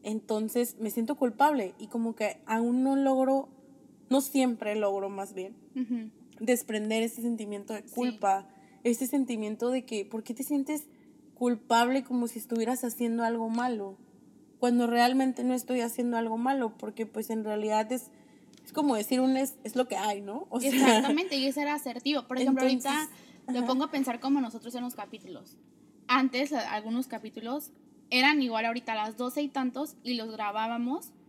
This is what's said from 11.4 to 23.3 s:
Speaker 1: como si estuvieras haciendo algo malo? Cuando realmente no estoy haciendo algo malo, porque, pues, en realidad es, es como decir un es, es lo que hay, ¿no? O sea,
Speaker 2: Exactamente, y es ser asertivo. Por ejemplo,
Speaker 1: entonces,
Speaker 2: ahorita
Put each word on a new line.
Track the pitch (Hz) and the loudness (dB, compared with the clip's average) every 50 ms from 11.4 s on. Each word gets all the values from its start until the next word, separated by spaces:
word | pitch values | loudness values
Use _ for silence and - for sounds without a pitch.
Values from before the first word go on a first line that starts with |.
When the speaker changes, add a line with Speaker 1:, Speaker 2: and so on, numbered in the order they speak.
| 247 247 240 220 - - 233 233 240 247 262 269 254 | 0 0 0 -2 0 2 4 4 6 4 2 0 0
Speaker 1:
como | - 247 247 240 | 0 -2 -2 -2
si | 226 - 220 | -2 -4 -10
estuvieras | - - 233 233 220 233 254 254 - | -6 -4 -2 -2 0 0 -2 -2 -4
haciendo | 240 226 - 240 233 226 233 233 | -6 -2 -2 -2 0 0 0 0
algo | 226 233 233 226 226 | 0 0 0 -2 -2
malo? | 226 233 247 254 240 214 196 196 196 - - - - - - - - - - - - _ | -2 0 0 0 -2 -4 -6 -8 -10 -16 -20 -20 -20 -20 -20 -20 -20 -20 -20 -20 -6 _
Cuando | - 247 240 240 240 | 2 4 4 4 4
realmente | 233 233 240 240 247 262 262 262 262 247 - 240 | 4 4 6 6 6 6 4 2 2 0 0 0
no | 254 254 | 0 0
estoy | 247 240 - 254 247 | 0 -2 -2 -2 -2
haciendo | 233 233 233 - 240 240 233 | 0 -2 -2 -2 -2 0 0
algo | 233 233 226 220 | 0 0 -2 -2
malo, | 226 240 262 277 269 240 220 214 | 0 0 0 2 2 0 -2 -4
porque, | - - 214 214 - 226 | -6 -12 -10 -6 -6 -8
pues, | 214 - 220 220 - | -6 -4 -8 -6 -4
en | 226 220 214 | -4 -4 -2
realidad | 214 214 214 208 214 214 214 220 220 | -2 -4 -2 0 0 0 0 0 0
es, | 254 254 - - - - - - - - - - - - - | -4 -6 -6 -12 -20 -20 -20 -20 -20 -20 -20 -20 -20 -20 -20
es | - - | -8 -4
como | 302 294 285 240 | 0 2 2 2
decir | 214 214 - 262 254 | 0 0 0 2 2
un | 254 262 262 | 4 4 4
es, | 262 277 269 - - - | 2 0 -2 -4 -12 -14
es | 220 - | -4 0
lo | 240 - | 0 0
que | - 208 | 0 0
hay, | 185 196 214 202 202 | 0 0 0 0 -2
¿no? | 202 196 208 277 381 - | -6 -8 -8 -8 -8 -4
O | - 254 | -4 0
sea, | 247 277 | 2 4
Speaker 2:
Exactamente, | 247 269 269 262 226 220 262 277 294 320 370 370 294 | 6 8 8 8 8 8 6 4 2 2 2 0 0
y | 269 262 | 0 0
es | 277 262 | 0 0
ser | 294 285 | 0 0
asertivo. | 294 294 294 - 262 233 247 - 277 302 269 240 | 0 -2 -2 -4 -8 -10 -4 -2 0 0 0 -2
Por | - 254 254 | -2 -2 2
ejemplo, | 262 277 254 262 254 | 4 4 4 4 4
Speaker 1:
entonces, | 262 269 247 240 269 | 4 2 2 0 0
Speaker 2:
ahorita | 285 - - 311 - - - - | 0 0 -2 -4 -10 -20 -20 -20